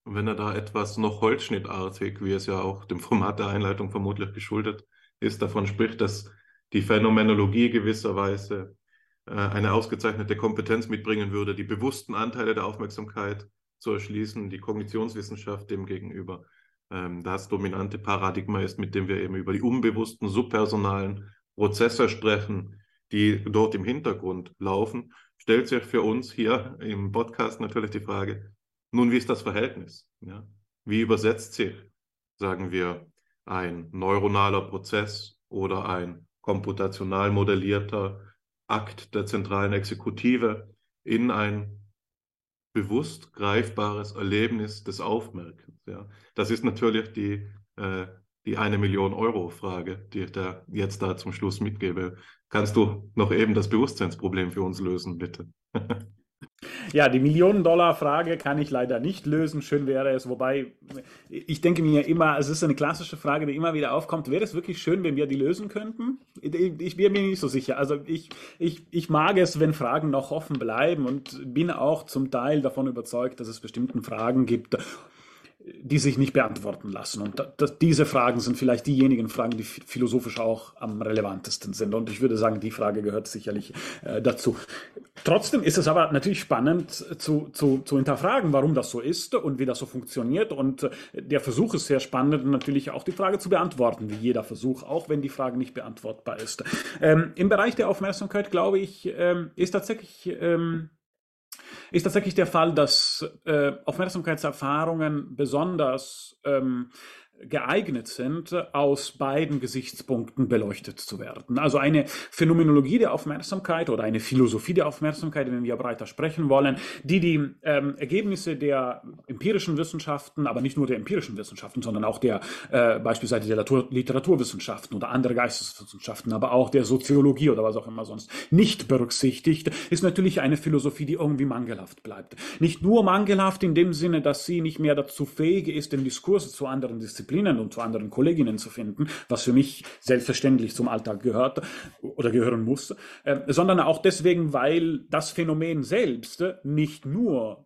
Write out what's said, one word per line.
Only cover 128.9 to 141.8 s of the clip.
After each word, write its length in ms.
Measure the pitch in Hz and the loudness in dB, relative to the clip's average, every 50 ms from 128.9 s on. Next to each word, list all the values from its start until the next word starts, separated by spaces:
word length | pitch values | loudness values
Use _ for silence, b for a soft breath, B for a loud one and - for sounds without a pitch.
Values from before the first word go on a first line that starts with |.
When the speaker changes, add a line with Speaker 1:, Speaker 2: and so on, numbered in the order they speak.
| 135 123 120 120 - - - 131 127 - - 160 160 156 - 160 B B B B | 2 2 2 2 0 2 2 2 2 2 2 2 2 2 0 -4 B B B B
Speaker 2:
ist 140 | 175 165 190 | 0 2 2
natürlich 360 | 180 - - 185 185 - 196 | 2 4 4 2 2 2 2
eine 160 | 139 135 151 | 2 2 2
Philosophie, 500 | 147 - 160 156 139 123 147 - - 151 | 2 2 2 2 2 2 0 -2 -4 -4
die 80 | 135 165 | -4 -2
irgendwie 320 | 165 160 147 147 131 139 | 0 0 0 2 2 0
mangelhaft 580 | 135 120 120 123 117 113 95 92 - - - - | 0 -2 -2 -4 -6 -8 -8 -12 -14 -18 -18 -16
bleibt. 320 | 110 98 95 - - B B B B B B | -14 -14 -14 -16 -18 B B B B B B
Nicht 220 | 160 165 160 - 170 | 2 2 2 2 4
nur 200 | 190 226 233 202 | 6 6 8 8
mangelhaft 640 | 190 180 202 208 196 202 190 190 190 185 - 190 | 6 6 4 4 4 4 4 4 2 2 2 2
in 100 | 175 156 | 2 4
dem 180 | 170 175 185 160 | 4 4 4 2
Sinne, 280 | 147 165 180 165 156 | 0 0 2 2 2
dass 260 | 139 147 139 - - | 2 2 0 0 -2
sie 140 | - 175 170 | -2 0 0
nicht 180 | 160 160 156 - | 0 -2 0 2
mehr 160 | 160 147 143 | 2 2 4
dazu 300 | 147 139 - - - 147 | 2 0 -2 -4 -6 -6
fähig 420 | - - - 156 165 190 196 156 | -4 0 2 4 4 4 2 2
ist, 260 | 160 139 151 143 - 147 | -2 -4 -4 -4 -2 -2
den 120 | 135 135 | -2 0
Diskurs 480 | 131 120 - - 180 196 196 139 - - | -2 -2 -2 0 2 2 2 2 -2 -8
zu 140 | - 143 | -6 -4
anderen 340 | 131 131 135 127 123 117 113 | -2 -2 -2 -2 -4 -4 -6
Disziplinen 320 | 113 110 - - 104 - 135 | -10 -10 -10 -12 -6 -2 0
und 400 | 185 208 190 143 113 110 101 - | 2 2 4 2 2 0 -2 -4
zu 80 | 117 | -6
anderen 300 | 117 113 113 107 107 104 | -4 -2 -2 -4 -4 -2
Kolleginnen 480 | - - 135 160 170 160 131 113 107 107 | 0 2 4 4 4 4 2 2 0 -2
zu 100 | - 110 | -6 -10
finden, 400 | - - 113 107 101 - B B B B B | -10 -8 -8 -6 -4 -4 B B B B B
was 180 | - 123 117 - | -4 -4 -2 2
für 100 | 123 120 | 4 6
mich 300 | 131 139 139 - - B B B B | 6 4 4 0 -12 B B B B
selbstverständlich 720 | - - 127 123 123 - 123 - - 135 131 120 113 107 - | 0 2 2 4 2 0 0 2 4 4 4 4 2 0 -2
zum 120 | - 120 | -2 -2
Alltag 360 | 120 117 107 - 113 104 98 - | 0 -2 -2 -2 -4 -6 -2 -2
gehört 400 | 120 104 110 127 135 135 - B B B B | 0 2 2 2 0 0 -4 B B B B